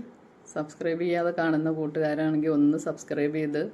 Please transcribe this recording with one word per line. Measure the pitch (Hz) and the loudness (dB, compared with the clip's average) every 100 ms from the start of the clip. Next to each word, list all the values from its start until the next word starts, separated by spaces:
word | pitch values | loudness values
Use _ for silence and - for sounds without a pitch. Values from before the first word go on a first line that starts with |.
| - - - - - | -4 -18 -20 -20 -12
സബ്സ്ക്രൈബ് | - 151 - 170 165 | -8 -8 -6 -4 0
ചെയ്യാതെ | 175 170 170 170 | 0 0 0 0
കാണുന്ന | 165 156 160 160 | 0 2 0 0
കൂട്ടുകാരാണെങ്കിൽ | 151 156 151 147 156 156 156 147 | -2 0 0 0 0 0 2 4
ഒന്ന് | 147 156 - | 4 4 -2
സബ്സ്ക്രൈബ് | 156 - 143 147 156 | -6 -6 -2 0 0
ചെയ്ത് | 151 147 196 | -2 -2 -4